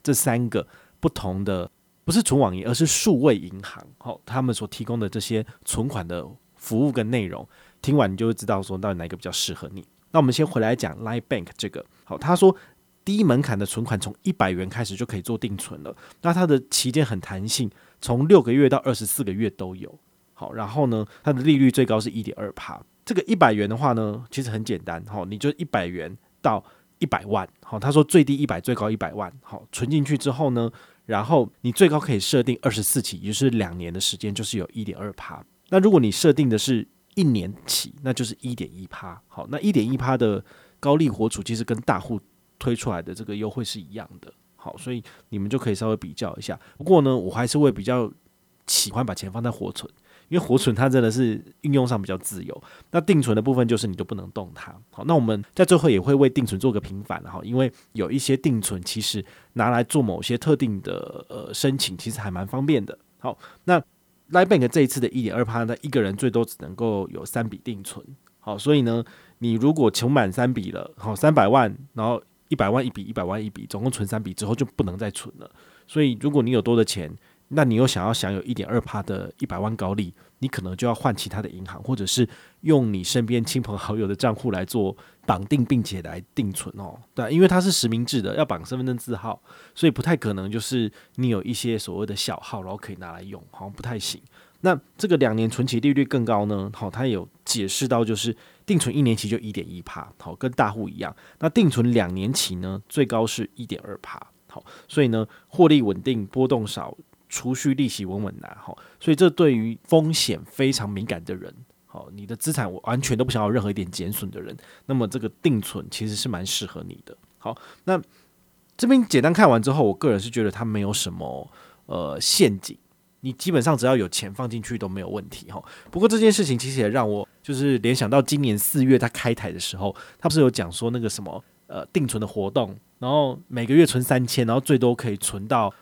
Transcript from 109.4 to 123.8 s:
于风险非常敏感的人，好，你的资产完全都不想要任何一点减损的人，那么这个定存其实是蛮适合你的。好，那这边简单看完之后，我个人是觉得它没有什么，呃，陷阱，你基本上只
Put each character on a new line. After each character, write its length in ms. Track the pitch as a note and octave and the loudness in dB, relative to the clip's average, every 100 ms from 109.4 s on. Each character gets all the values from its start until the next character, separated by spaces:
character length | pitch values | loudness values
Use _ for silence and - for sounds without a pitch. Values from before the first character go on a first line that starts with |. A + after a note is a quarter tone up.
| D#3+ A#2+ | 4 4
于 200 | A2 A2+ - | 0 -6 4
风 280 | E3 D#3 | 4 4
险 260 | D#3+ - F2+ - | 0 -2 -4 -6
非 260 | - C3+ | -2 0
常 160 | C3+ G#2 | 0 -4
敏 160 | G2+ A2 | -4 -6
感 180 | F2 | -6
的 100 | E2+ | -8
人， 180 | F#2+ F2+ - B2 _ _ | -10 -12 -18 -20 _ _
好， 220 | - C2+ | -20 -18
你 140 | G2 G2+ | -16 -14
的 80 | A2+ | -8
资 180 | - | -4
产 180 | D#3 G#2+ F2+ | -2 -4 -6
完 180 | - B2 | -4 -2
全 160 | C3+ A#2+ | 0 0
都 80 | B2+ | 0
不 60 | |
想 100 | B2 | 0
要 80 | G#2 | 2
任 140 | A#2+ | 2
何 80 | G2+ | 0
一 20 | |
点 160 | G2+ F2+ | -2 -6
减 240 | - F2+ | -6 -6
损 160 | G#2+ G2 | -6 -8
的 100 | - | -10
人， 160 | - - - - - | -14 -14 -20 -14 -4
那 80 | |
么 140 | C3+ A2 | 0 0
这 100 | B2+ | -2
个 100 | A2 - | -6 -2
定 180 | E3 A#2+ | 0 0
存 240 | - G2+ - | -2 -8 -10
其 180 | - A2 | -8 -6
实 80 | G#2+ | -6
是 140 | C3+ | -6
蛮 160 | F#2 F#2 | -6 -4
适 220 | - F2+ | -6 -6
合 160 | - F2+ | -10 -14
你 140 | - | -16
的。 140 | - - _ _ | -20 -20 _ _
好， 180 | - A#2 - - - | -10 -10 -14 -10 -2
那 140 | F#3 - _ _ _ _ _ _ - | -2 -4 _ _ _ _ _ _ -2
这 100 | A#3+ | 4
边 160 | C4+ A3+ | 4 4
简 160 | C#3+ | 4
单 100 | C#3+ | 4
看 160 | F3 G3 | 6 8
完 100 | A#2 | 6
之 120 | B2+ | 4
后， 120 | C#3 | 2
我 80 | A#2 | 2
个 200 | - D3+ | 2 2
人 80 | G2+ | 0
是 100 | A2 | 0
觉 140 | A#2 | -2
得 80 | G#2+ | -2
它 120 | - | -2
没 180 | A2+ G#2+ | -4 -2
有 120 | G2+ | -2
什 180 | G#2 G2 | -4 -6
么， 380 | F2 D2+ C2 - - - _ - | -8 -10 -12 -14 -20 -20 _ -10
呃， 340 | F2+ D#2 C#2+ | -6 -6 -4
陷 400 | - - D#3+ F#2+ | 0 4 4 2
阱， 180 | - - _ _ _ _ | -8 -16 _ _ _ _
你 100 | C3 | -10
基 180 | B2 F3+ | -8 0
本 140 | E3 | 2
上 140 | B2 | 2
只 80 | C#3+ | 2